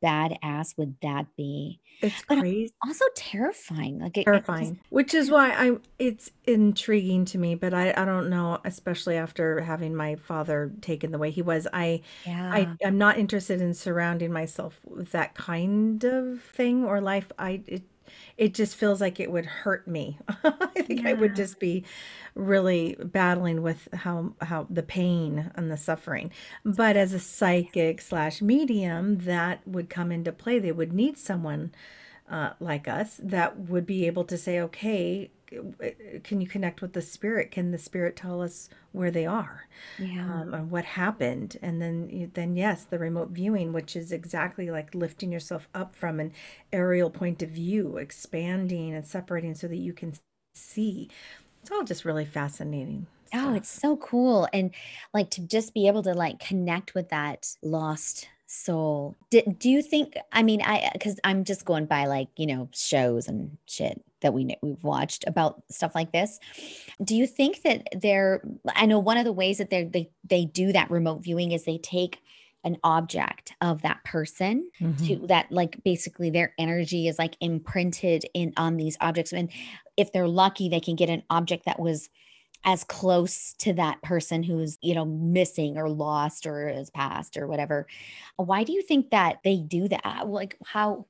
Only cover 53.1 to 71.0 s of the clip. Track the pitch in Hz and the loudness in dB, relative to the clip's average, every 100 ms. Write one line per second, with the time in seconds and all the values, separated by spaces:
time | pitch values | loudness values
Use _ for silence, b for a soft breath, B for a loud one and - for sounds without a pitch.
53.1 | _ - 240 277 214 214 - 302 302 - | _ -8 -4 0 -2 -2 -2 0 0 0
54.1 | 240 254 220 170 196 185 B B B B | 4 6 6 4 2 0 B B B B
55.1 | 208 190 - 170 220 220 220 196 208 190 | -2 -2 -4 -2 -2 0 4 4 6 2
56.1 | 175 156 - - 190 175 170 - 190 175 | 2 0 -4 -2 0 0 -2 -2 -4 -2
57.1 | 156 147 139 - - 151 160 156 156 - | -2 -2 -4 -10 -8 -4 -2 -2 -4 -6
58.1 | - - _ - - - 165 156 147 143 | -8 -12 _ -14 -8 -2 0 0 0 -4
59.1 | - _ 233 220 180 247 277 302 302 302 | -10 _ 6 6 4 4 4 4 0 0
60.1 | - - 226 220 214 - 214 - - 214 | -4 -2 4 4 4 2 2 0 -2 -4
61.1 | 196 190 196 190 190 - 160 156 147 139 | -2 0 0 0 -2 0 0 2 2 2
62.1 | 139 135 - 156 131 127 - - 143 123 | 0 -4 -4 -2 -2 -4 -6 0 4 4
63.1 | 117 120 104 147 151 - - - - - | 2 -2 -4 -6 -10 -12 -6 -4 -6 -14
64.1 | _ 147 135 131 - 147 143 160 139 139 | _ 2 2 0 -2 -6 -4 -2 0 -2
65.1 | - - 160 156 - - - 165 165 165 | -2 -2 2 2 0 -10 -4 -2 -2 0
66.1 | 220 214 - B B 302 B B - 196 | 0 0 -2 B B -16 B B -8 0
67.1 | 220 262 - 277 392 330 233 - 190 208 | 2 2 4 2 4 2 2 0 0 4
68.1 | 196 190 190 - - - - 220 214 196 | 4 4 2 -2 -8 -2 4 6 6 4
69.1 | 233 233 185 185 196 190 185 170 175 165 | 4 2 2 0 0 0 -2 0 -2 -4
70.1 | _ - 180 165 175 185 196 - 170 | _ 0 2 2 2 4 4 4 2